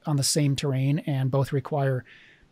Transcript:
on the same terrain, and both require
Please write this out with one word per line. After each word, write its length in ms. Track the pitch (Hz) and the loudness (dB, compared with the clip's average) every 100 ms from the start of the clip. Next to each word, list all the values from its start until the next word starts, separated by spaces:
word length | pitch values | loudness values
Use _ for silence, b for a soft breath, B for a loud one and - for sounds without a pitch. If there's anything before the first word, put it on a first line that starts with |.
| - | -2
on 120 | 143 | 0
the 60 | |
same 320 | 135 160 147 135 | 0 2 2 0
terrain, 440 | 147 131 135 147 | 0 0 2 0
and 320 | - 135 131 | 0 -2 0
both 220 | 135 135 | 0 0
require 500 | 143 - 147 135 127 - b b b b | -2 -2 -2 0 -2 -6 b b b b